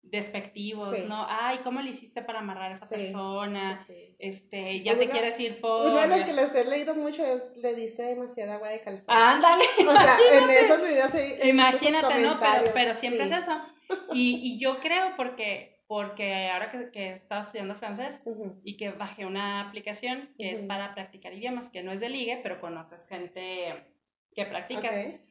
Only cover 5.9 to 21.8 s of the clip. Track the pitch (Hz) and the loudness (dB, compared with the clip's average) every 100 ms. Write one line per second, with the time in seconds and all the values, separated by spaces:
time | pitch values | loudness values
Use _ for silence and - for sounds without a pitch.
5.9 | 294 320 370 330 285 285 285 247 285 294 | 4 4 2 2 0 2 2 0 -2 -2
6.9 | 311 294 294 294 254 254 240 240 233 226 | -4 -4 -4 -2 -2 -6 -6 -6 -4 -8
7.9 | 220 240 247 247 240 208 208 214 220 214 | -8 -6 -6 -8 -10 -8 -8 -8 -8 -10
8.9 | 190 - 233 226 285 339 339 480 - 294 | -12 2 6 8 8 6 6 4 6 8
9.9 | 277 269 233 240 277 254 262 - 320 349 | 10 10 10 10 10 10 8 8 6 4
10.9 | 277 269 320 277 - 262 262 262 254 294 | 2 2 0 -4 0 4 6 6 4 2
11.9 | 311 285 262 233 - 220 214 226 240 240 | 2 2 2 2 2 2 4 2 2 0
12.9 | 220 247 240 294 339 349 311 - _ _ | 0 -4 -2 -2 -2 -4 -6 -8 _ _
13.9 | 381 - 254 247 247 247 226 262 262 320 | -10 -6 -2 0 0 -6 -4 -4 -2 -2
14.9 | 349 381 370 247 247 214 196 - _ _ | 0 0 -2 -8 -6 -8 -8 -12 _ _
15.9 | 208 202 202 202 190 185 185 220 254 247 | -8 -6 -8 -6 -4 -4 -6 -6 -10 -12
16.9 | 214 190 185 _ 208 208 220 196 208 220 | -12 -12 -12 _ -10 -10 -10 -10 -10 -10
17.9 | 202 269 285 - 214 202 190 214 202 208 | -10 -10 -12 -14 -12 -12 -14 -18 -12 -12
18.9 | 185 202 - 190 196 202 202 202 208 208 | -10 -14 -12 -10 -8 -6 -8 -10 -14 -14
19.9 | 208 247 254 277 _ 196 214 202 196 202 | -10 -8 -10 -12 _ -10 -10 -10 -10 -10
20.9 | 196 190 190 180 190 240 247 240 185 | -12 -16 -18 -20 -12 -10 -10 -12 -14